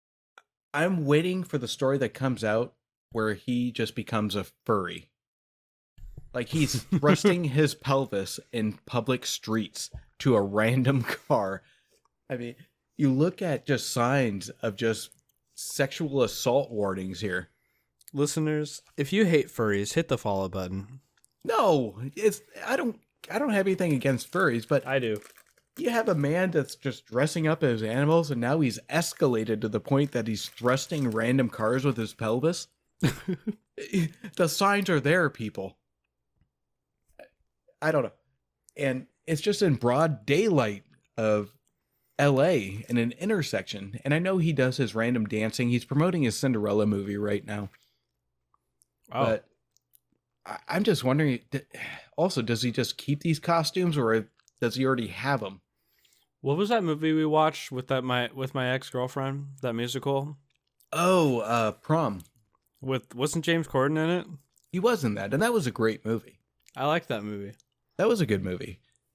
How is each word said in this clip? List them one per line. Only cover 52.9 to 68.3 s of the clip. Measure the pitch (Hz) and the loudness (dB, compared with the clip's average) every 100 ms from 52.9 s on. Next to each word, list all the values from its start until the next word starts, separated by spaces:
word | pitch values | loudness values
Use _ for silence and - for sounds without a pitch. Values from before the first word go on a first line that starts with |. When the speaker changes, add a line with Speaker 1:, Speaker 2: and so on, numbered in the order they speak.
| - | -4
Speaker 1:
keep | - 147 | -4 -2
these | 165 156 | 0 -2
costumes, | - 165 160 185 175 147 | 2 0 0 0 0 2
or | 113 113 107 _ _ - | 2 2 0 _ _ -4
does | 117 127 | -2 0
he | 131 | 0
already | 127 104 | 0 -2
have | 92 131 135 | -6 -2 -2
'em? | 98 95 _ _ _ _ _ _ _ _ | -4 -12 _ _ _ _ _ _ _ _
Speaker 2:
What | 135 151 | -2 0
was | 208 | 2
that | 233 | 2
movie | 175 151 160 | 0 0 2
we | 156 156 | 2 4
watched | 156 156 151 - | 4 2 0 -8
with | 127 127 | -8 -2
that, | 131 | -2
my, | 127 123 120 | 0 0 -2
with | 135 131 135 | -4 -6 -2
my | 127 | -2
ex-girlfriend, | 131 - 127 127 139 135 139 143 - | -2 -4 -6 -4 -4 -4 -6 -10 -6
that | 127 | -4
musical? | 113 120 131 139 139 147 147 _ _ _ _ - | -2 -4 -4 -2 -2 -4 -10 _ _ _ _ -8
Speaker 1:
Oh, | 156 180 185 151 120 | 0 4 6 4 2
uh, | 107 117 107 | 0 0 0
Prom. | - - 160 131 95 - _ _ _ _ - | -2 -2 0 0 -4 -12 _ _ _ _ -12
Speaker 2:
With, | 131 131 - | -4 -4 -6
wasn't | 120 151 165 160 | -4 -2 -2 0
James | 165 156 | 0 0
Corden | 131 139 156 | 0 2 2
in | 160 | 0
it? | 180 - 151 _ _ _ | 0 -4 -16 _ _ _
Speaker 1:
He | 185 | 0
was | 220 220 | 0 2
in | 123 104 | 0 -2
that, | 101 | -2
and | 135 | 0
that | 226 | 2
was | 226 123 | 2 0
a | |
great | - 113 107 107 | 0 0 0 -4
movie. | 113 - _ _ _ _ 127 | -4 -6 _ _ _ _ -4
Speaker 2:
I | 143 | -2
liked | 165 - | -2 -2
that | 113 | -8
movie. | 104 101 98 - _ _ _ - | -6 -10 -12 -16 _ _ _ -2
Speaker 1:
That | 214 | 0
was | 226 | 2
a | |
good | 123 | 2